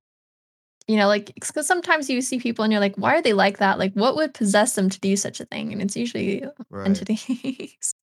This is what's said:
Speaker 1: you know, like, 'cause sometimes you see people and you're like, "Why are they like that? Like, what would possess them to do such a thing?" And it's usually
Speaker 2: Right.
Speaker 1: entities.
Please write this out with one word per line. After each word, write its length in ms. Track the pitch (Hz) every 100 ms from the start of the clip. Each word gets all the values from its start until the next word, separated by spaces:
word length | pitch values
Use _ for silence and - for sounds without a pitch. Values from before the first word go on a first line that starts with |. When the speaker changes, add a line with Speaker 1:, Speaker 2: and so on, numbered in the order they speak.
| _ _ _ _ _ _ _ _ -
Speaker 1:
you 60 | 214
know, 120 | 202
like, 240 | 208 208 -
'cause 260 | - - 294
sometimes 420 | 349 349 320 269
you 120 | 254
see 180 | 262 262
people 240 | 240 226
and 80 | 220
you're 80 | 214
like, 160 | 202 196
"Why 180 | 214
are 80 | 302
they 120 | 311
like 240 | 202 196 202
that? 200 | 196 -
Like, 140 | 190
what 220 | 196 233 277
would 180 | 311
possess 420 | - 208 208 208 -
them 140 | 190
to 80 | 190
do 160 | 196 196
such 240 | - -
a 40 | -
thing?" 280 | - -
And 80 | 208
it's 160 | 196 226
usually 480 | 240 226 196 196 277 - 240
Speaker 2:
Right. 160 | 202 196
Speaker 1:
entities. 1080 | 196 196 214 - 254 269 262 - _ - -